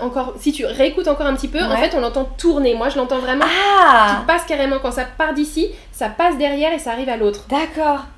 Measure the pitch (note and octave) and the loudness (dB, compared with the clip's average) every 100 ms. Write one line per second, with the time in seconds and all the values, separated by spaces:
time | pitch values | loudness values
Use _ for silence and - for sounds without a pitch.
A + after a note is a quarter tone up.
0 | A#3+ C4 B3+ - D4 D4 G3+ A3+ C#4+ F#4 | -4 -4 -6 -4 -4 -2 -4 0 0 0
1 | E4 C#4+ C#4+ C4 C4+ D4+ F4+ A3+ E4 D#4 | -2 0 -2 -2 -4 -2 -2 0 0 0
2 | A#3 C4+ C4 - E4+ C#4+ B3+ A#3 B3+ C#4 | -2 -2 -4 -2 0 2 2 2 0 -2
3 | B3 B3+ B3+ C4+ D#4+ F4+ G4+ G4+ E4 A#3+ | -2 -2 -2 0 2 2 4 6 8 8
4 | G#3 G#3 - E4+ - C#4+ C4+ C4+ C4 B3 | 6 4 2 0 0 -2 0 -2 -2 -4
5 | B3 - D#4 C#4+ D4+ D#4 F4+ - - - | -6 -2 -2 0 -2 -2 -4 -4 -18 -8
6 | G#3+ G#3+ F4 C#4 C#4+ C#4+ D#4 D#4+ B3+ A#3 | -6 0 0 2 0 0 0 -2 -4 -6
7 | C4 A3+ G#3 G#3 - C#4 D#4+ D#4 D4+ C#4+ | -4 0 0 -2 -4 -4 -2 -2 0 0
8 | - | -6